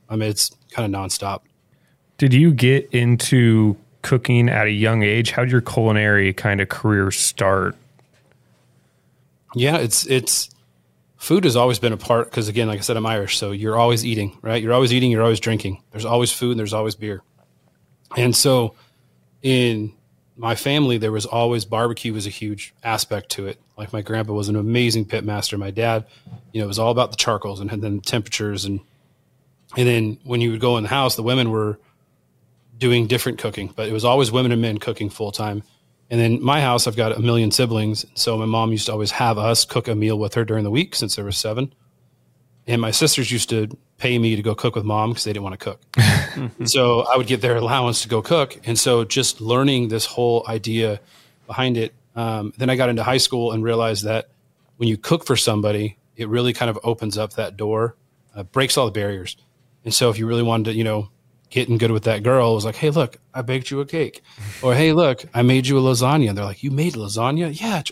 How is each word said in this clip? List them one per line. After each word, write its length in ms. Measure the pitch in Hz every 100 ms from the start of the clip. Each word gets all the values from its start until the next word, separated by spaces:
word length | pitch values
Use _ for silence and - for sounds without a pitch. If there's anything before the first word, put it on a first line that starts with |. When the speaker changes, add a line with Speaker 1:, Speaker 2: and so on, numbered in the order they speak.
| -
Speaker 1:
I 60 | 110
mean, 140 | 107
it's 200 | 104 - - _
kinda 260 | - 107 98
nonstop. 440 | 95 - 98 95 _ _ _ _ _ _ _ -
Speaker 2:
Did 160 | 139
you 180 | 127 165
get 380 | 131 127 135 -
into 840 | 139 120 120 - 131 117 110 107 101 _ _
cooking 480 | - 131 - 120 120
at 160 | 107 107
a 60 |
young 320 | 104 110 113
age? 260 | 104 113 117
How'd 220 | - 123
your 100 | 123
culinary 720 | 113 - 110 107 107 104 98
kind 260 | 95 107 98
of 80 | 95
career 420 | - 110 101 95
start? 640 | - - - 98 95 95 - _ _ _ _ _ _ _ _ _ _ _ _ _ _ _ _ - 120
Speaker 1:
Yeah, 200 | 131 156
it's, 280 | 120 - -
it's, 420 | 131 113 - - _ _ _ _ _ _ -
food 300 | - 180 180
has 100 | 120
always 240 | 127 113
been 140 | 120
a 40 | 104
part, 320 | - 117 117
'cause 200 | - 107
again, 180 | 107 110
like 120 | 101
I 20 |
said, 160 | 98 113
I'm 80 | 110
Irish, 320 | 110 98 -
so 140 | 104
you're 260 | 101 110 113
always 280 | 120 117 117
eating, 320 | 110 101 -
right? 200 | 110 117
You're 120 | 110
always 200 | 120 131
eating, 180 | 127 127
you're 120 | 110
always 160 | 113 110
drinking. 420 | - 110 98 95 _
There's 120 | 110
always 300 | 110 120 120
food 180 | - 123
and 80 | 117
there's 140 | 104
always 220 | 110 110 104
beer. 280 | 107 95 - _ _ _ _ _ _ _ _ -
And 180 | 123 113
so 400 | 143 131 113 - _ _ _ _ _ _
in 520 | 135 131 120 113 107 - _ _ _ -
my 200 | 117 110
family, 420 | 139 147 139 117
there 160 | 110
was 120 | 107 110
always, 380 | 117 120 120
barbecue 480 | 101 110 120 117 117
was 160 | 107 101
a 20 |
huge 440 | - 107 101 - _
aspect 460 | 117 110 - 104 -
to 160 | - 98
it. 100 | - _ -
Like, 160 | 104
my 80 | 110
grandpa 320 | 98 110 107
was 160 | 104 101
an 80 | 107
amazing 480 | 107 120 120 113 107
pit 180 | 104
master. 340 | 107 104 - 101
My 140 | 98
dad, 340 | 98 117 113 113 _ - - -
you 80 | 110
know, 60 | 101
it 20 |
was 120 | 101
all 120 | 113
about 200 | 120 120
the 60 | -
charcoals 440 | - 107 - 101
and, 100 | 98
and 100 | 107
then 200 | 104 101
temperatures. 640 | - 120 104 - 104 101 101
And, 160 | 98 - _ _ _ _ _ _ _ _ -
and 100 | 123
then 300 | 117 107 110 120
when 160 | 120
you 100 | 120
would 80 | 113
go 160 | 123 120
in 80 |
the 60 | 104
house, 260 | 139 131 117
the 80 |
women 260 | 113 131 117
were 300 | 110 104 104 _ _ _ _ _ _ _ _ _ -
doing 300 | 127 120 110
different 320 | 120 127 117
cooking, 340 | 110 104 101 -
but 120 | 110
it 60 |
was 100 | 110 120
always 260 | 131 123
women 200 | 123 127
and 100 | 117
men 160 | 117 104
cooking 320 | - 107 104
full 220 | - 107
time. 320 | - 107 104 - _ _ _ -
And 100 | 117
then 220 | 117 120
my 180 | 123 147
house, 260 | 135 120 120
I've 80 | 110
got 220 | 110 113
a 20 |
million 300 | 117 117 110
siblings. 540 | - 123 110 107 107 -
So 240 | - - 113
my 80 | 110
mom 260 | 113 110
used 140 | 107 110
to 40 |
always 200 | 107 104
have 260 | - 120 107
us 280 | 110 113 -
cook 220 | 123 123
a 80 | 107
meal 240 | 107 107
with 140 | 104 120
her 100 | 110
during 180 | 110
the 60 | 104
week 220 | 113 104 -
since 200 | 110 -
there 100 | 101
were 60 |
seven. 420 | 98 110 113 139 _ _ _ _ _ _ _ _ _ -
And 140 | 120
my 100 | 113
sisters 400 | 107 156 - 117
used 180 | 117 -
to 200 | 113 107 - _ -
pay 200 | 127 120
me 160 | 113 107
to 60 |
go 120 | 107 104
cook 200 | 123 113
with 80 |
mom 300 | 107 107 110
'cause 100 | 113
they 80 | 107
didn't 100 | 104
wanna 140 | 98 95
cook. 220 | - 98 _ -
Speaker 3:
<laughs> 720 | 107 - - - 123 - 117
Speaker 1:
So 360 | 135 123 117
I 140 | - 127
would 100 | 123
get 140 | 123
their 140 | 123 117
allowance 460 | 113 131 123 -
to 60 | 110
go 120 | 110
cook. 380 | - 170 135 - -
And 120 | 117
so 260 | 131 120
just 380 | 113 - 123 -
learning 460 | 110 123 139 131 117
this 160 | 110 -
whole 400 | - 120 117 113
idea 520 | 113 110 113 110 104 - _ _ _ -
behind 300 | 107 127 117
it. 160 | 113 - _ 117
Um, 380 | 113 110 104 -
then 120 | 127
I 60 | 131
got 140 | 127
into 140 | 117
high 140 | 110 131
school 340 | - 123 117
and 120 | 110
realized 400 | 113 113 113 101 107
that 240 | 110 - _ _ _ _ -
when 120 | 117
you 80 | 107
cook 280 | - 165 -
for 100 | 120
somebody, 640 | - 104 104 104 107 - _ -
it 100 | 110
really 260 | 117 123
kind 160 | 113 120
of 100 | 107
opens 340 | 117 113 110 104
up 160 | 107
that 220 | - 104 101
door, 380 | 107 110 117 - _ _ _ 104
uh, 80 |
breaks 340 | 92 135 131 -
all 80 | 120
the 60 |
barriers. 460 | 104 101 98 90 - _ _ _ _
And 100 | 117
so 160 | - 123
if 80 | 107
you 100 | 113
really 160 | 117
wanted 280 | 117 113 110
to, 60 | 113
you 60 |
know, 260 | 110 107 104 _ _ _ _
get 180 | 131 123
in 80 | 117
good 140 | 113
with 120 | 110
that 200 | 113 107
girl, 280 | 113 131 117
it 40 | 113
was 100 | 110
like, 100 | -
"Hey, 140 | 156
look, 280 | 151 127 - _
I 80 | 131
baked 260 | 120 131 123
you 100 | 139
a 60 | 139
cake." 360 | 165 135 - _ - 104 -
Or, 100 | 127
"Hey, 180 | 123 160
look, 300 | 156 160 127 -
I 80 | 120
made 240 | 123 131 127
you 100 | 139
a 40 |
lasagna." 480 | 131 120 127 156 117
And 80 | 98
they're 60 | 101
like, 180 | 95
"You 80 | 139
made 220 | 135 170 127
lasagna?" 640 | 104 104 120 151 170 151
"Yeah." 260 | 226 185 -